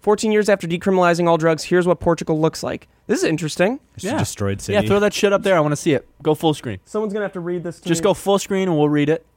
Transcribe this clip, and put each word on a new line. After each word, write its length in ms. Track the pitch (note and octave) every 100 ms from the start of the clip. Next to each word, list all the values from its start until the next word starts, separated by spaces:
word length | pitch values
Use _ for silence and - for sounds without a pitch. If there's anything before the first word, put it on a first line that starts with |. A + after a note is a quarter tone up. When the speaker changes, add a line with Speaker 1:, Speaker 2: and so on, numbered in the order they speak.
Speaker 1:
"Fourteen 300 | - G#3 A3
years 180 | G#3+ G#3
after 180 | G3+ E3+
decriminalizing 600 | F3 G3+ F#3 F3 E3+ E3+
all 80 | E3
drugs, 260 | D#3+ D#3 -
here's 220 | F3+ F3
what 120 | E3+
Portugal 400 | - E3 - D#3+
looks 220 | D#3+ -
like." 240 | B2 - _ _ _
This 120 | C4
is 40 |
interesting. 560 | - D#3+ D#3+ - F3+ C4+ _ -
Speaker 2:
It's 80 |
a 40 | F3+
Speaker 3:
Yeah. 100 | D4
Speaker 2:
destroyed 400 | - - G2+ G2+ -
Speaker 3:
Yeah, 120 | G3+
Speaker 2:
city. 80 | A2
Speaker 3:
throw 120 | G3+
that 140 | G#3
shit 180 | - G3+
up 120 | G3
there. 120 | G3 F#3
I 40 |
wanna 140 | D3+ D3
see 160 | -
it. 120 | C3+ - _
Go 140 | D#3 D3+
full 180 | E3
screen. 260 | D3 B2+ G2+
Speaker 1:
Someone's 300 | _ A3 G#3+
gonna 100 | G3+ G3+
have 60 |
to 60 | F#3+
read 240 | E3+ F3
this 160 | E3+ D#3+
to 80 | -
Speaker 3:
Just 140 | E3
Speaker 1:
me. 20 | E3
Speaker 3:
go 80 |
full 240 | F3+ - G3
screen 280 | - F#3+ F#3
and 100 | D#3+
we'll 120 | D3
read 180 | D3 C#3+
it. 160 | D#3+ _